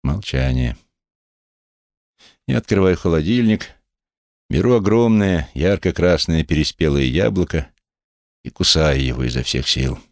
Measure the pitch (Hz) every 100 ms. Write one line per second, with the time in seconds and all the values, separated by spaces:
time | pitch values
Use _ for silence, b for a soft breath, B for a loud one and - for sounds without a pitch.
0 | 65 71 - 65 65 64 62 58 _ _
1 | _ _ _ _ _ _ _ _ _ _
2 | _ _ b b - 123 - 101 95 87
3 | 95 80 78 123 113 107 - - _ _
4 | _ _ _ _ _ - 104 120 98 113
5 | 117 110 101 87 - 64 76 98 95 82
6 | 87 82 - 80 76 76 76 - 80 71
7 | 67 65 110 95 87 82 69 _ _ _
8 | _ _ _ _ 64 - 92 80 76 67
9 | 65 60 62 62 64 64 64 - 65 62
10 | _